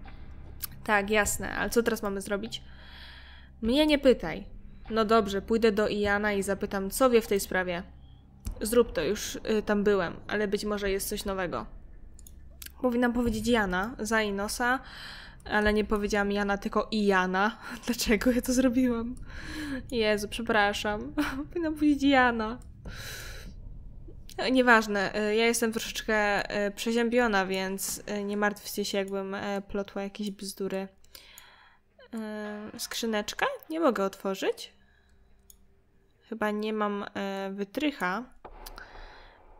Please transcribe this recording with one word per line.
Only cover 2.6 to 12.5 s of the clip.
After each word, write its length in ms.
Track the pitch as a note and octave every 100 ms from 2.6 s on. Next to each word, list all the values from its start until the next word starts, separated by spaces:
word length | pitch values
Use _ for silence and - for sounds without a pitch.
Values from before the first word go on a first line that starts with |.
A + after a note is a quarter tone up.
| - - - - - - - - - -
Mnie 240 | A3 C4+ D#4
nie 140 | C#4+
pytaj. 440 | C#4 A3+ E3+ E3+ - - - - -
No 160 | A3 G#3+
dobrze, 360 | A3+ G3+ G3
pójdę 300 | - A3+ A3+
do 160 | G#3 G#3+
Iana 460 | G#3 G3+ G3+ G#3+
i 100 | G3+
zapytam, 460 | G3 G3 G3+ G3 G3
co 200 | - C4
wie 120 | A#3
w 60 | A3+
tej 120 | G3
sprawie. 440 | - F#3 F3+ E3+ - - - - - - - -
Zrób 300 | A3 A#3+ A#3
to, 120 | -
już, 320 | D3+ G#3+ - -
y, 260 | - G#3+ G#3
tam 180 | G#3
byłem, 320 | G3+ G3+ E3+ - -
ale 200 | G#3 G#3+
być 180 | G3+ G#3
może 260 | G#3 G3+
jest 180 | G3 -
coś 160 | G#3 G3+
nowego. 400 | F#3+ F3+ A#2+ G#2+ - - - - - - - -